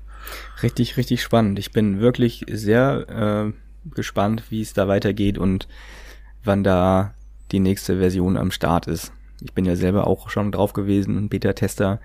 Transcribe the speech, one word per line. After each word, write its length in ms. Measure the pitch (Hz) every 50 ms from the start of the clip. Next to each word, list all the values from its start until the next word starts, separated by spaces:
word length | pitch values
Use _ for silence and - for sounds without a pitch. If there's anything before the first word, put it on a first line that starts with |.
| - - - - - - - - - - - -
Richtig, 360 | - 117 - - 123 - - -
richtig 240 | 123 - 127 117
spannend. 380 | - - - 117 113 104 98 101
Ich 120 | 98 -
bin 300 | - 113 107 104 98 98
wirklich 440 | 110 123 123 - 123 117 117 - - -
sehr, 1000 | - 104 92 101 107 120 131 135 139 123 - - - 107 110 104 104 107 104 107 104
äh, 360 | - - - - - - 160 -
gespannt, 480 | - 107 - - - 98 104 110 110 - -
wie 120 | 110 110
es 120 | 110 - -
da 160 | - 98 95
weitergeht 480 | 98 101 - 107 98 101 101 101 98 -
und 320 | - 98 92 92 - - - - - - - - - - - - - - - - -
wann 200 | 104 101 101 98
da 520 | 98 92 90 90 95 92 95 95 104 - - - - - - - -
die 80 | - 98
nächste 380 | 95 92 98 - - - 92 92
Version 400 | 95 92 90 95 90 92 98 110
am 140 | - 92
Start 340 | - - - - 85 87 -
ist. 260 | - 82 80 - - - - - - - -
Ich 120 | - - -
bin 120 | - 92
ja 100 | 90 87
selber 300 | 90 95 90 95 101 -
auch 240 | - 95 - - -
schon 220 | - 110 101 104
drauf 220 | 95 92 95 101 -
gewesen, 440 | 104 101 101 98 101 98 104 104 98
ein 100 | 104 104
Beta-Tester, 680 | - 95 - 101 95 - 104 95 - - 104 95 98 - -